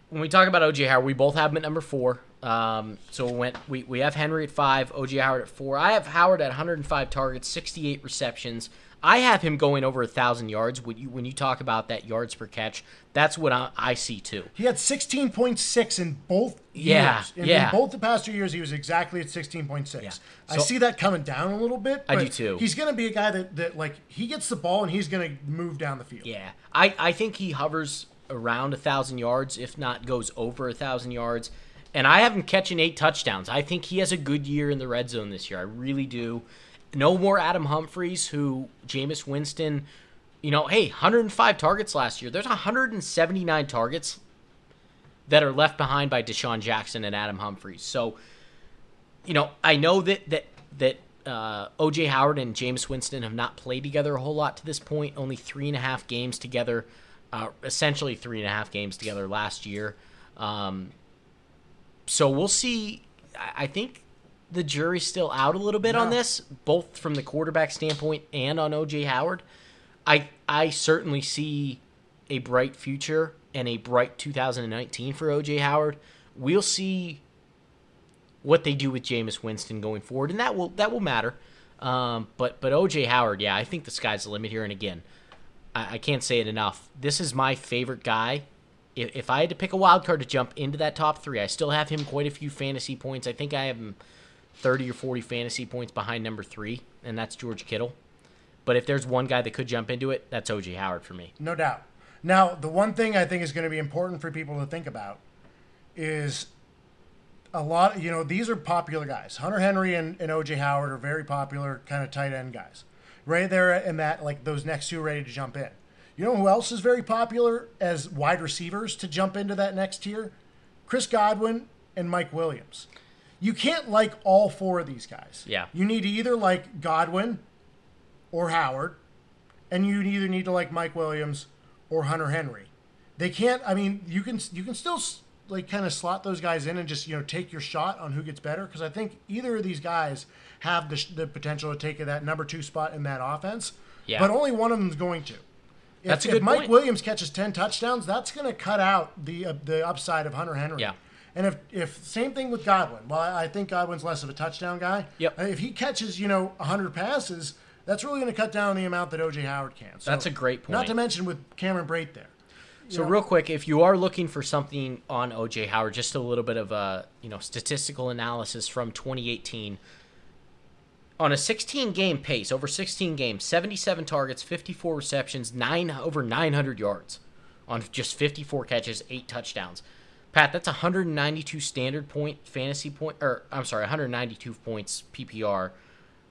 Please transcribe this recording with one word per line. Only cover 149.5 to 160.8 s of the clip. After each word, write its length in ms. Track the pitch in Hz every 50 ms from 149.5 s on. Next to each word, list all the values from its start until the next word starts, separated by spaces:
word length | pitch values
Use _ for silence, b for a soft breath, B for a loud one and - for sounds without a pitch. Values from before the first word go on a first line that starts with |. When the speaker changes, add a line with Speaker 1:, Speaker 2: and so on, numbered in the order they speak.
| 151 143 139
Speaker 2:
the 240 | 139 160 160 160 170
upside 400 | 175 - - - 170 160 151 151
of 60 | 123
Hunter 220 | 135 170 170 156
Henry. 260 | 139 143 156 160 143
Speaker 1:
Yeah. 120 | 113 101 98 B B B B B B B B
Speaker 2:
And 120 | 180 185 196
if, 80 | - - - -
if, 320 | - 196 170 151 - - -
same 300 | - - 220 240 269 262
thing 180 | 262 262 254
with 140 | 240 226 -
Godwin. 420 | 208 196 190 175 139 117 110 110 123
Well, 120 | 147 156
I, 240 | 165 175 185 175 165
I 40 | 160
think 220 | 147 202 202 185
Godwin's 340 | 185 180 175 170 175 160 151
less 200 | 170 165 139 143
of 60 | 139
a 40 | 139
touchdown 460 | - 151 165 156 - 180 175 175 175
guy. 260 | 180 180 190 202 190 - - -
Speaker 1:
Yep. 200 | 160 160 - -
Speaker 2:
Uh, 40 | 180
if 160 | 202 196 135
he 120 | 180 262
catches, 480 | 208 - 240 190 185 - 220 214 180 180
you 80 | 202 202
know, 260 | 196 190 185 190 185 -
a 60 | 156
hundred 280 | 139 180 202 196 175 143
passes, 600 | 170 185 220 277 285 - - 180 170 160 135 - b b b b b b
that's 180 | - 202 202 -
really 160 | 285 285 277
gonna 140 | 262 247 226
cut 180 | 214 220 220
down 240 | 214 208 208 202 196
the 100 | 190 185
amount 260 | 180 175 175 175 151
that 100 | 147 160
O 100 | 160 160
J 100 | 147 147
Howard 340 | 143 135 139 139 139 131 -
can. 240 | - 113 98 85 -
So, 120 | - -
Speaker 1:
That's 140 | 139 139 -
a 60 | 175
great 360 | 143 - 127 127 127 123 - -
Speaker 2:
not 80 | 165
Speaker 1:
point. 100 | 226